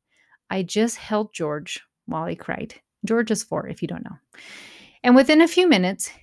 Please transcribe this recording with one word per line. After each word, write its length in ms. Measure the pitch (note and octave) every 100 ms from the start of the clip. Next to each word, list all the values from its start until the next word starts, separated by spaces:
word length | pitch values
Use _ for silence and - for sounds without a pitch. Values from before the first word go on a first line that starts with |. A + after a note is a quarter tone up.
| _ _ _ _ _
I 120 | F#3+
just 340 | F3+ G#3 A#3 -
held 380 | - G#3+ G#3+
George 460 | - D#3 D3+ - - - _
while 220 | - D#3+ E3
he 100 | E3+
cried. 380 | - - A3+ - _ _
George 280 | A3 A3+ A3+
is 100 | G#3+
four, 240 | - E3+ D#3
if 160 | -
you 60 | D#3+
don't 160 | E3+
know. 120 | - D#3+ _ - - - - - - _
And 140 | B3 B3+
within 240 | C4+ D#4
a 80 | E4
few 200 | F4+ F4+
minutes, 420 | G#3 F3+ G3 - -